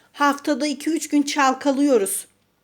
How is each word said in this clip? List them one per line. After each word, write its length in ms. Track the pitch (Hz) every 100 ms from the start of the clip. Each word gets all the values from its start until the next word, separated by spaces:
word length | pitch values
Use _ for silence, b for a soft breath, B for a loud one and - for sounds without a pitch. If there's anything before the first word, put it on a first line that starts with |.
| b
Haftada 540 | - 285 277 - 285 294
iki 240 | 285 311
üç 180 | 320 -
gün 140 | 294
çalkalıyoruz. 1040 | 285 302 269 262 285 262 285 247 190 - - _ _ _